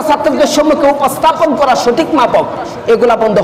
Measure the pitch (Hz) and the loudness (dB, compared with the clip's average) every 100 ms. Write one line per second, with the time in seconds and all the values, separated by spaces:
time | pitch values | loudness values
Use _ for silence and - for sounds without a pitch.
0 | 311 294 302 262 285 294 302 294 285 285 | 2 0 0 0 0 0 0 2 0 0
1 | 269 - 320 320 320 294 277 247 240 240 | -2 0 0 0 0 0 0 0 0 0
2 | 320 311 233 - 151 - - - - 226 | 0 0 2 0 -2 -6 -10 -6 -2 2
3 | 240 220 220 202 | 2 2 0 0